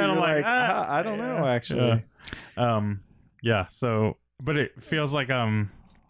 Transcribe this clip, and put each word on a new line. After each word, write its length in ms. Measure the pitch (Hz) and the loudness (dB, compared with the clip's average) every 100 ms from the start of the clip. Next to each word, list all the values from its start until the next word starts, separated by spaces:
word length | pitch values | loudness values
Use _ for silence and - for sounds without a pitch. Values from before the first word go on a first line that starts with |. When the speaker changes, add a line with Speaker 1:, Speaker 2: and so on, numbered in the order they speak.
Speaker 1:
and 80 | 202 | 2
I'm 40 | 180 | 2
Speaker 2:
You're 100 | 170 | 2
Speaker 1:
like, 100 | 151 | 2
Speaker 2:
like, 80 | 220 | 2
Speaker 1:
Ah, 400 | 247 233 202 - | 2 2 0 0
Speaker 2:
"I, 140 | 143 | -2
I 20 | |
don't 160 | 208 214 | -2 -4
know, 260 | 247 247 | -4 0
Speaker 1:
yeah, 60 | 139 | 0
Speaker 2:
actually." 520 | 120 - 123 120 113 - - - - - - | 0 0 0 2 2 -2 -14 -16 -14 -10 -2
Speaker 1:
yeah. 200 | 120 110 | 0 2
Um, 240 | 104 101 - - _ _ | 0 -4 -10 -20 _ _
yeah, 240 | 117 107 90 | 0 0 -2
so, 480 | - 123 110 107 - _ - | -4 -2 2 0 -2 _ -10
but 140 | 127 147 | -4 -2
it 260 | - - | -2 -6
feels 300 | - 156 147 | -4 -2 0
like, 160 | 143 131 | -2 0
um, 420 | 131 113 107 101 - - - _ | 0 2 0 -2 -6 -20 -20 _